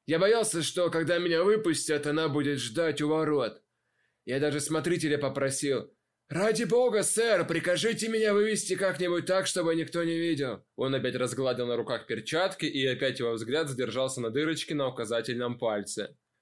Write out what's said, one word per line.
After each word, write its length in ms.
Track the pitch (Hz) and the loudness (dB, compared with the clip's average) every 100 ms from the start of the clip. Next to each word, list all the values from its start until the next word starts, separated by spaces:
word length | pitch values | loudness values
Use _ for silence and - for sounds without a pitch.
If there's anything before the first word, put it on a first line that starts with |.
| - | -2
Я 120 | 160 | 2
боялся, 440 | 196 226 214 170 | 4 4 2 -2
что, 280 | 143 180 170 | -2 0 0
когда 280 | 165 156 175 | 0 0 0
меня 260 | 175 165 | 2 2
выпустят, 640 | 196 214 180 151 - 147 147 | 4 4 2 0 0 -2 0
она 200 | 151 160 | 0 0
будет 300 | 147 139 135 | 0 0 -2
ждать 420 | 117 135 165 147 | -4 -2 0 0
у 80 | 151 | 0
ворот. 540 | 160 151 143 113 - _ _ _ _ _ _ | 0 2 2 0 -4 _ _ _ _ _ _
Я 160 | - 135 | -4 0
даже 200 | 147 143 | 0 0
смотрителя 560 | 151 156 175 175 156 143 | -2 0 0 0 0 0
попросил: 800 | 135 139 135 135 143 123 - _ _ _ - | 0 -2 -2 0 0 -2 -4 _ _ _ -8
«Ради 360 | 165 214 196 | 0 2 2
бога, 400 | 196 240 254 208 | 2 4 4 2
сэр, 420 | - 214 233 185 151 | 2 2 4 4 2
прикажите 640 | 165 175 180 226 - 220 | 0 0 2 2 0 0
меня 260 | 226 214 | 2 2
вывести 400 | 202 214 208 - | 4 2 0 -2
как-нибудь 520 | 185 190 156 175 175 175 | 0 0 0 0 0 2
так, 200 | 190 185 | 0 0
чтобы 300 | 185 165 165 | 0 0 0
никто 260 | 160 170 | -2 -2
не 160 | 165 165 | -2 0
видел». 480 | 170 143 131 101 _ | 0 0 -2 -6 _
Он 180 | - 131 | -4 0
опять 200 | 135 123 | 0 0
разгладил 540 | 123 123 123 127 120 120 | 0 -2 0 0 0 -2
на 80 | 117 | -2
руках 300 | 110 117 - | -2 -6 -6
перчатки, 600 | 110 - 160 190 185 156 | -6 -2 0 0 -2 -4
и 180 | 135 | 0
опять 360 | 131 123 135 123 | 0 0 -2 0
его 120 | 117 | -2
взгляд 360 | 113 113 156 151 | -2 -2 -2 -2
задержался 520 | 127 113 107 131 127 | -4 -4 -2 -2 -2
на 100 | 117 | -2
дырочке 440 | 135 156 160 - | 0 -2 -2 -4
на 140 | 147 127 | -2 -2
указательном 720 | 123 110 117 120 120 120 120 | -4 -4 -2 -2 -4 -4 -2
пальце. 580 | 117 104 98 107 101 - _ _ | -2 -2 -4 -8 -8 -12 _ _